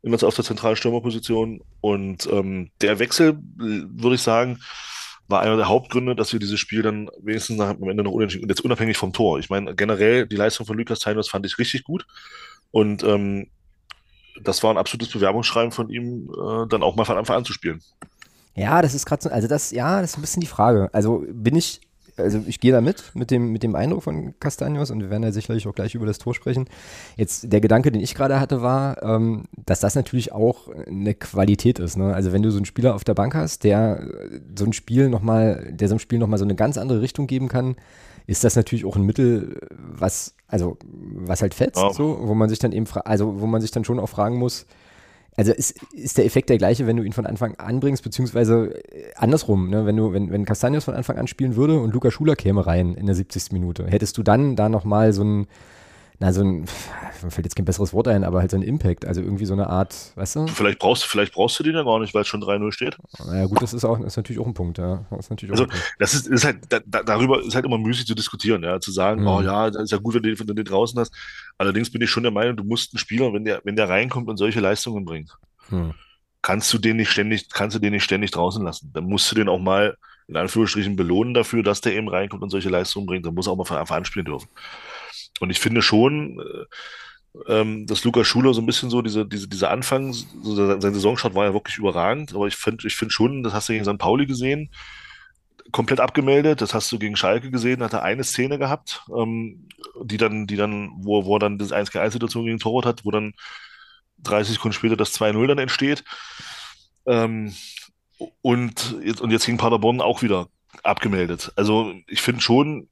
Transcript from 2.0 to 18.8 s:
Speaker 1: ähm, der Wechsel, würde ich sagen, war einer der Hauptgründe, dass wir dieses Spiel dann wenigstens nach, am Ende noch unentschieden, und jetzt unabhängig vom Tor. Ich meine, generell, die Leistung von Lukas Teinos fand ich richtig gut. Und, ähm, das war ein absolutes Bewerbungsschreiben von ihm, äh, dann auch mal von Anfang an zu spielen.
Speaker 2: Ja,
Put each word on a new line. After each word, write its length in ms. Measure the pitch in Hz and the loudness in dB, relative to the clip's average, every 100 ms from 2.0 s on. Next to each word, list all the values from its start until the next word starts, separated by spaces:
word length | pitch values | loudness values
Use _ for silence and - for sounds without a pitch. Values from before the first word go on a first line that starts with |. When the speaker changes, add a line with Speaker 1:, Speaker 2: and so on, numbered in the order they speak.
| 98 92 - | -4 -6 -2
Speaker 1:
ähm, 380 | 104 95 95 87 _ | -2 0 -4 -8 _
der 180 | 101 104 | 0 2
Wechsel, 400 | 117 - 160 151 - - | 0 4 4 4 -6 -10
würde 560 | 113 107 85 117 117 | -6 -6 -8 0 2
ich 80 | 127 | 2
sagen, 380 | - 113 123 120 - - - - - - _ | 4 2 2 -4 -12 -16 -14 -14 -16 -20 _
war 120 | 98 | 2
einer 160 | 104 110 | 4 4
der 100 | 101 | 4
Hauptgründe, 480 | 110 120 127 123 | 2 2 -2 0
dass 180 | 113 107 | -2 -2
wir 60 | 113 | -2
dieses 220 | 101 104 | -2 -4
Spiel 220 | - 107 | -2 0
dann 260 | 107 107 107 - | 0 -2 -8 -12
wenigstens 360 | 101 110 - 113 | -6 -6 -4 -2
nach, 140 | 101 | 0
am 180 | 101 95 | 0 -2
Ende 160 | 104 | 0
noch 80 | 101 | 0
unentschieden, 320 | 104 107 90 | 0 0 -2
und 40 | - | -4
jetzt 120 | 98 | -2
unabhängig 360 | 127 120 113 107 | 0 0 0 0
vom 160 | 95 | -4
Tor. 280 | 90 110 73 | 0 2 2
Ich 100 | - | -2
meine, 240 | 98 101 | -4 -4
generell, 500 | - 104 104 107 123 | -2 0 4 4 4
die 120 | 117 104 | 2 2
Leistung 300 | 113 - 107 | 0 0 -6
von 120 | 110 | -6
Lukas 220 | 117 113 | -4 -4
Teinos 280 | - 107 104 | -2 -2 -2
fand 160 | 98 98 | -4 -6
ich 120 | - | -4
richtig 240 | 117 131 | -2 -2
gut. 240 | - 170 - - - - - - _ | -6 -8 -8 -20 -20 -20 -20 -20 _
Und, 320 | 110 107 101 | 2 2 2
ähm, 460 | 98 104 101 98 98 _ _ _ _ - _ _ _ - | 2 2 0 -6 -8 _ _ _ _ -20 _ _ _ -10
das 220 | 104 98 | -4 0
war 80 | 110 | 2
ein 80 | 110 | 2
absolutes 340 | - 120 113 | 0 -4 -6
Bewerbungsschreiben 600 | 107 98 104 113 117 117 | 0 2 2 0 0 0
von 180 | 117 110 | -2 -6
ihm, 400 | 113 120 120 - | -6 -6 -8 -10
äh, 380 | - - 113 113 | -8 -6 -4 -2
dann 160 | 113 | 2
auch 100 | 82 | 2
mal 100 | 92 | 2
von 140 | - 101 | 0 0
Anfang 200 | 110 113 | 0 0
an 60 | |
zu 80 | 120 | -2
spielen. 300 | - - 82 _ _ - _ - _ _ | -6 -6 -8 _ _ -20 _ -20 _ _
Speaker 2:
Ja, 280 | - 104 165 | -4 2 4